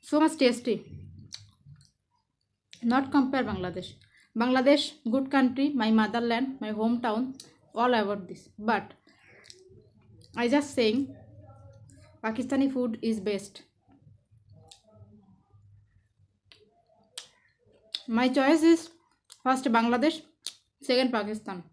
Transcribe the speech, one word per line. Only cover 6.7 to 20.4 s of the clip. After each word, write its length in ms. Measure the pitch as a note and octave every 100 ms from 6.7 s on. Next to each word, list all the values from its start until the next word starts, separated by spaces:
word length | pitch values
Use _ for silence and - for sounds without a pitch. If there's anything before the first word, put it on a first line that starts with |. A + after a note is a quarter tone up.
hometown, 680 | G#3 A3 A#3+ A#3 G#3+ C4 C4+ - _ _
all 200 | G#3 B3+
about 320 | A#3+ G3+ G3+ F3+
this. 200 | F3 - -
But 360 | G#3+ G#3 - - _ _ _ - - - - - _ _ _ - - -
I 120 | A#3+
just 260 | C#4+ C#4+
saying, 400 | - A3 A3+ C#4 - - - - - - - - - - -
Pakistani 480 | A3 A3 - C#4 C4+
food 260 | B3+ B3 A3
is 180 | A3+ G#3+
best. 420 | F#3+ G3+ G3 - _ _ _ _ - _ _ _ _ - - - _ - - G#3 G3 _ _ _ _ _ _ _ _ _ _ _ _ - _ _ _ _ _ - - _ _ _ _ _ _ - -
My 200 | A3+ B3+
choice 340 | C4+ C4+ D#4+
is 280 | D#4+ E4 - _ _ _ _ -
first 220 | B3+ B3+ C4
Bangladesh, 540 | A3+ A#3 A#3+ D4 D#4 - _